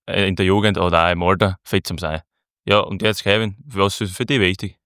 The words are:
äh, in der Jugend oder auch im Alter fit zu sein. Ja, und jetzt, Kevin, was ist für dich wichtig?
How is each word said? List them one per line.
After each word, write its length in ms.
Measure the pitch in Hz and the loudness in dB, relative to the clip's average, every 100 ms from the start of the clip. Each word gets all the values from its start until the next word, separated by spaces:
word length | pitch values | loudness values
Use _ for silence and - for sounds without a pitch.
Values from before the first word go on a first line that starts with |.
| - | -6
äh, 220 | 92 98 | -2 0
in 80 | 90 | 0
der 100 | 95 | 2
Jugend 320 | 98 107 92 | 2 2 0
oder 300 | 92 82 85 | 2 2 2
auch 40 | |
im 120 | 87 | 2
Alter 340 | 87 95 101 92 | 0 2 0 -2
fit 240 | - 101 - | -4 -4 -2
zu 80 | 85 | -6
sein. 240 | 80 78 - _ _ _ - | -6 -6 -10 _ _ _ 2
Ja, 160 | 101 | 2
und 200 | - 98 | 2 -2
jetzt, 220 | 107 107 | -2 -2
Kevin, 320 | - 104 110 101 147 | 0 0 0 -8 -12
was 340 | 107 98 - | 0 0 0
ist 140 | 101 92 | -8 -6
für 100 | 123 | -2
dich 140 | 139 | 2
wichtig? 380 | 92 95 101 - | 2 0 -8 -14